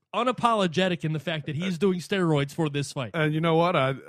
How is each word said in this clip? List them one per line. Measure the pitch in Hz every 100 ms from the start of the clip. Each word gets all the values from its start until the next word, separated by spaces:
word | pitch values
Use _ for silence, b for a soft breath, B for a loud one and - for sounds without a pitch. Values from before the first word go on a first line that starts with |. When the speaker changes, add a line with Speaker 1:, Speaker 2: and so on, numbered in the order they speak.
| _
Speaker 1:
unapologetic | 190 247 247 233 226 185 156 185 175
in | 160
the | 156
fact | 156 160 143
that | 147
he's | 185 170
doing | 196 185
steroids | 151 202 175 151 139
for | - 156
this | 143 139
fight"? | - 117
Speaker 2:
And | 170 156
you | 156
know | 170 165
what? | 170
I, | 175 135 135